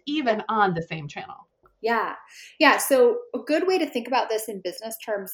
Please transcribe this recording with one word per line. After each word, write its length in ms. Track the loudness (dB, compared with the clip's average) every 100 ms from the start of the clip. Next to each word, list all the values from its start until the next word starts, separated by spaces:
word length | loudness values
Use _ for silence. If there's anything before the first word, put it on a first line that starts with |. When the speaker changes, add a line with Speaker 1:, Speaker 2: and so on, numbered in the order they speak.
| -6
Speaker 1:
even 340 | -2 0 -2
Speaker 2:
Yeah. 60 | -2
Speaker 1:
on 240 | 0 2
the 80 | 0
same 260 | -4 -10 -10
channel. 400 | -12 -14 -16 _ _ _ _
Speaker 2:
Yeah. 360 | -2 0 -2 -6 -16 -20 -16 2
Yeah. 200 | 4 4
So 420 | 4 6 6 4 -4 -8
a 20 |
good 300 | -2 0 2
way 100 | 0
to 80 | 0
think 220 | -4 -2
about 220 | -2 0
this 200 | -2 -4
in 120 | -8
business 360 | -10 -10 -12 -12
terms 360 | -8 -8 -8